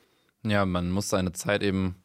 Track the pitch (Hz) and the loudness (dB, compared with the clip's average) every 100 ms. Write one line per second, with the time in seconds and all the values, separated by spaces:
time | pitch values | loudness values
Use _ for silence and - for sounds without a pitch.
0 | _ _ _ _ 110 104 98 90 87 95 | _ _ _ _ 0 2 2 0 0 -2
1 | - 98 92 - - 104 101 95 95 90 | 0 0 -2 -4 -2 0 2 0 -2 -6